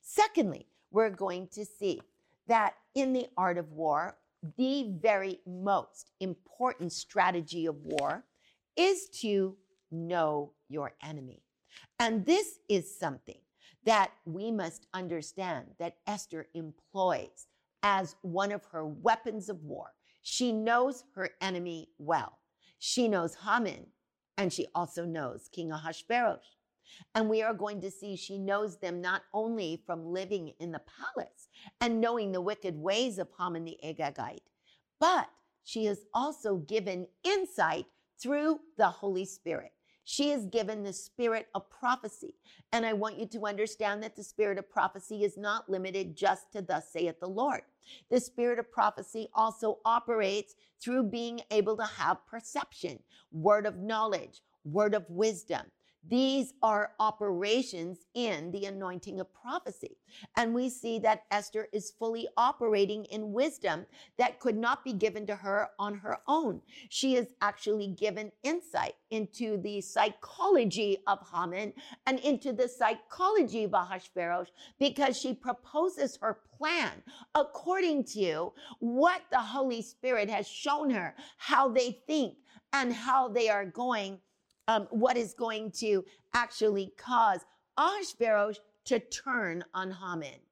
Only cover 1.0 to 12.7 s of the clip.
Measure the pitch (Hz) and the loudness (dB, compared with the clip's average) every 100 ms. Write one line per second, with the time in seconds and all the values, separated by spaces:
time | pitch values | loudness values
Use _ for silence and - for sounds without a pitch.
1 | 220 185 196 180 185 - 208 - 202 160 | 2 2 -4 -4 -8 -12 -14 -4 -2 -2
2 | - _ _ _ - 226 202 - _ 262 | -8 _ _ _ 2 4 4 -2 _ 0
3 | 269 254 240 - 185 175 160 151 160 147 | 2 2 -2 0 2 2 -4 -4 0 2
4 | 175 - _ _ 156 - 262 277 233 175 | 0 -8 _ _ -14 -2 0 0 -2 0
5 | 214 202 190 180 - 180 196 190 - - | 2 2 0 -6 -10 -6 2 2 0 -16
6 | - _ 190 175 _ - 247 - 180 - | -20 _ -6 -6 _ -2 -2 -2 -6 -8
7 | - - 180 175 156 170 165 147 156 151 | -4 2 4 2 -4 -4 -4 -4 -4 -2
8 | 143 165 - _ _ _ _ - 359 370 | 0 -4 -10 _ _ _ _ 2 4 2
9 | - - 226 196 190 196 _ _ _ 165 | -4 -6 0 2 0 -4 _ _ _ -8
10 | 170 175 156 151 147 _ _ 147 139 - | -2 2 2 2 -4 _ _ -8 -8 -10
11 | 147 151 127 - _ _ _ - - _ | -12 -12 -14 -20 _ _ _ -20 -20 _
12 | 226 226 190 359 427 - _ | 2 2 4 4 2 -10 _